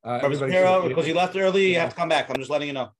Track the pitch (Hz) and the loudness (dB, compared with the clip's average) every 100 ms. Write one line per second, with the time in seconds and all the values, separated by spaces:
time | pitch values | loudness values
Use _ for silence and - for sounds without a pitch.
0 | 117 120 139 143 135 185 185 185 175 131 | -6 -2 0 0 0 2 4 4 2 -2
1 | 156 165 180 185 190 190 190 175 165 - | 0 0 0 0 0 2 2 2 -2 -4
2 | 170 156 127 131 135 147 147 139 113 _ | 0 0 0 -6 -4 -4 -4 -6 -8 _